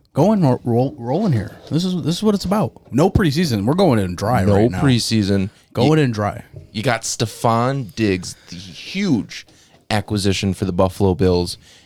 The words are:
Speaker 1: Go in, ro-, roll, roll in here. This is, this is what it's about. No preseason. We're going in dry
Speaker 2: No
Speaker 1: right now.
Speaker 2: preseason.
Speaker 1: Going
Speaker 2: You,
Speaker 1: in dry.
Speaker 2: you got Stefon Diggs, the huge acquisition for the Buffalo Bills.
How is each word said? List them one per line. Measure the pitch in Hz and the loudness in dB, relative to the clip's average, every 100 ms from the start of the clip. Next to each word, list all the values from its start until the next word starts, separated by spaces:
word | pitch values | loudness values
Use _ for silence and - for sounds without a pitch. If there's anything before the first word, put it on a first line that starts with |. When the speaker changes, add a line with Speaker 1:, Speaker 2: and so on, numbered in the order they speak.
| _ | _
Speaker 1:
Go | - 175 | 0 2
in, | 220 | 4
ro-, | 151 123 | 2 2
roll, | - 117 135 - | 0 0 0 -4
roll | 117 151 220 | -4 -2 0
in | |
here. | 120 - - - | 0 -2 -10 -6
This | 143 | -4
is, | 185 180 | -2 -2
this | 143 175 | -4 0
is | |
what | 208 202 | 0 0
it's | 180 | 0
about. | 208 147 - - | -2 -2 -6 -6
No | 117 180 | 0 2
preseason. | - 175 139 175 113 101 | 2 2 2 0 0 0
We're | |
going | 185 196 113 | 2 2 2
in | 92 87 | 0 -2
dry | 98 123 98 | -2 2 4
Speaker 2:
No | 98 | 4
Speaker 1:
right | 92 | 4
now. | 90 | 2
Speaker 2:
preseason. | 139 123 - 113 98 101 95 - _ | 2 2 2 0 2 0 -2 -6 _
Speaker 1:
Going | - 127 156 | 0 2 4
Speaker 2:
You, | 139 | 2
Speaker 1:
in | |
dry. | 110 104 - - - - | 0 -4 -6 -12 -20 -12
Speaker 2:
you | 101 | -6
got | 107 113 | -2 -2
Stefon | - - 110 - 120 113 123 139 110 - | -4 -4 -6 -2 0 2 0 -2 -6 -2
Diggs, | 107 92 80 - - | 0 0 -4 -14 -16
the | 85 | -18
huge | 92 - - 180 202 123 - - - _ _ _ _ | -16 -18 -12 -6 0 0 -2 -12 -18 _ _ _ _
acquisition | 107 - 104 98 92 101 | -4 -2 -2 0 0 -2
for | 90 | -2
the | 95 | -2
Buffalo | 90 95 - 98 87 | 0 0 2 0 2
Bills. | 92 90 87 - - - | 2 2 -2 -8 -16 -20